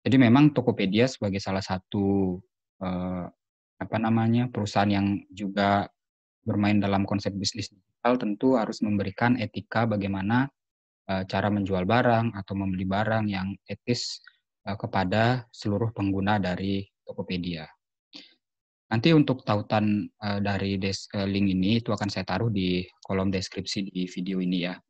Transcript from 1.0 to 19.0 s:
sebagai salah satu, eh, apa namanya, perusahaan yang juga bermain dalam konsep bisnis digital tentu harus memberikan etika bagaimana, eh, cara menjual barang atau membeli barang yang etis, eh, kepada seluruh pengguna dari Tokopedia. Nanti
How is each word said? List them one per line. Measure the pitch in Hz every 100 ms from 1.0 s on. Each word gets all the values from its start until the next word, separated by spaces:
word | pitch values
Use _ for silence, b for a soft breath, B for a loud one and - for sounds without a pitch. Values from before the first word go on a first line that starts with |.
sebagai | 127 - 104 98
salah | - 95
satu, | 98 95 _ 104 98 98 95 90 - _ _ _
eh, | 92 90 90 90 87 _ _ _ _
apa | _ 98 110
namanya, | 113 113 113 117 123
perusahaan | 117 104 - 101
yang | 101 98 101 -
juga | 92 101 101 101 101 95 _ _ _ _ _
bermain | - 104 104 104
dalam | 98 98
konsep | 98 101 101 98
bisnis | 101 - 104
digital | _ _ _ 117 127
tentu | 110 101 131 127
harus | 107 110
memberikan | 110 104 98 - 120 123
etika | 107 - - 110
bagaimana, | 117 104 98 98 98 120 139 _ _ _ _ _ _
eh, | 95 95
cara | 98 101
menjual | 101 95 95
barang | 90 117 127 117 117
atau | 101 95 98
membeli | 98 92 92
barang | 95 107 110 104
yang | 98 95 98 _
etis, | 101 - 120 - - b b _ _
eh, | - 104
kepada | 113 101 92 107 113 123 117
seluruh | - 110 101 113
pengguna | 107 101 98 95 107
dari | 92 90 95 98 98 _
Tokopedia. | - - 92 90 87 85 78 _ _ _ _ B B B _ _ _ _ _
Nanti | 117